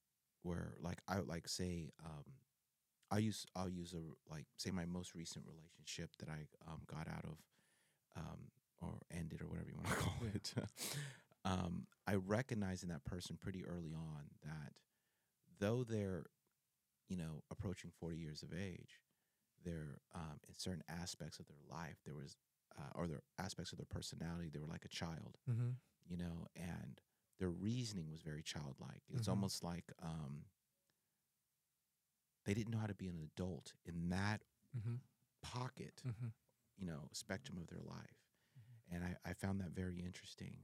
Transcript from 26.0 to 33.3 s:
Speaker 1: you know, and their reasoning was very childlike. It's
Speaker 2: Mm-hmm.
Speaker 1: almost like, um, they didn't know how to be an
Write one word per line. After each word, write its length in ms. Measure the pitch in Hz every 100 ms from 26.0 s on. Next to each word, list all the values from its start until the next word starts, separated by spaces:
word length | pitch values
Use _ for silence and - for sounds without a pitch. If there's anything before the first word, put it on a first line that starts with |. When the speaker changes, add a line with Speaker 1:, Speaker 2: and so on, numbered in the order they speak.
| -
Speaker 1:
you 80 | 87
know, 320 | 87 85 - 80
and 460 | 87 82 - - _ _ _ -
their 100 | 92
reasoning 600 | 87 104 123 113 98 78
was 120 | 78
very 200 | 80 76
childlike. 600 | - - 71 - - - -
It's 100 | 123
Speaker 2:
Mm-hmm. 80 | 98
Speaker 1:
almost 340 | 95 95 - 85
like, 260 | 85 - -
um, 440 | 85 80 69 71 - _ _ _ _ _ _ _ _ _ _ _ _ _ _ _ _ _ _ _ -
they 80 |
didn't 180 | 104 110
know 80 | 113
how 80 | 107
to 80 | 95
be 120 | 95
an 120 | 85 76